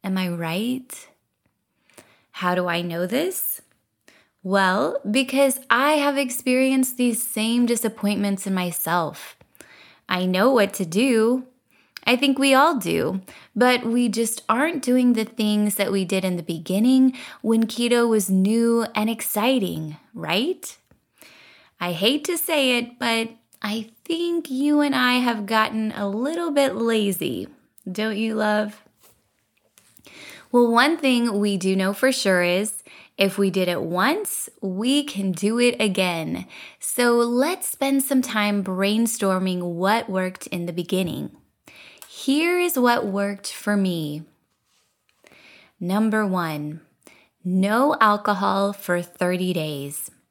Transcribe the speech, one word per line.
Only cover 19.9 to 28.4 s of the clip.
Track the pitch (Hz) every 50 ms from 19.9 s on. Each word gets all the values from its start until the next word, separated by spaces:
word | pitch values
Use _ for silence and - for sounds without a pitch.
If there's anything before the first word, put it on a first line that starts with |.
| 151 - _ _ _
right? | - 160 156 165 196 254 330 370 - - - - _ _ _ _ _ _ _ _ _ - - - - - - - - _ _ _ _
I | 175 175
hate | 175 160 190 226 277 294 294
to | - 349
say | 330 - - 330 294 269 254 247
it, | 240 240 240 -
but | _ 247 240 226 226 226 226 - _ _ _ _ _
I | - 208 208 226 214 - _ _ _
think | - 330 330 339 339 339 339 330 285
you | 262 254 277 294 294 294
and | 294 285 269
I | 254 254 247 247
have | 247 247 247 233 214 208
gotten | 196 226 220 214 220 220 220 220 220
a | - - 208
little | 202 196 220 247 285 330 339 339 330
bit | 285 285 277 269 185
lazy, | 220 233 226 226 220 208 202 185 - - - 120 90 92 - - _ _ _ _ - _ 196
don't | 185 208 214 220 214
you, | 202 220 226 220
love? | 220